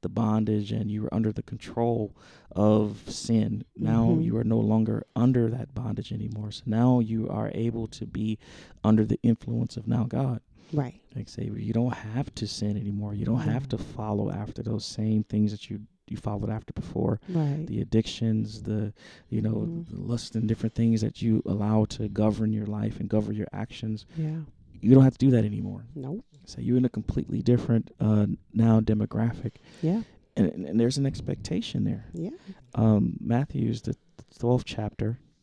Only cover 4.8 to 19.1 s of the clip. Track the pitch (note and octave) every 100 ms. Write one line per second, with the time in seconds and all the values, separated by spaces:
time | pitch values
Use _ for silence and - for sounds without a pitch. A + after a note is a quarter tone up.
4.8 | A2 G#2+ - - A#2+ B2 A2+ A#2+ A2+ -
5.8 | A#2 A2 - A2+ G#2+ G#2+ G#2+ - - A2
6.8 | B2 B2+ A2 A2+ A2 G#2 A2 - A#2 A2+
7.8 | A2+ - A2 - A2 G#2+ - - - -
8.8 | A2 A2 A2 - - A2+ - A#2 B2 -
9.8 | G#2+ A#2 A2+ B2 C3+ A#2 _ - - D3+
10.8 | B2+ - _ - A2 - A2+ G#2+ G#2+ A2+
11.8 | B2 A#2 G#2+ A2+ C3 - G#2 - G#2 G#2
12.8 | G2+ G#2 G#2 G#2 - B2 D3+ C#3 - A#2
13.8 | - - G#2+ G#2 G#2+ G2 G#2 - A2+ G#2+
14.8 | - - A2 G#2+ G#2+ G#2+ G#2+ G#2 - G#2
15.8 | G#2 _ - - - G2+ G#2+ A2 - -
16.8 | - - - A2+ - F3 D3 C#3+ D#3 A2
17.8 | G2+ A2 A2 - A2+ A2 G#2+ - - G#2+
18.8 | G#2 - -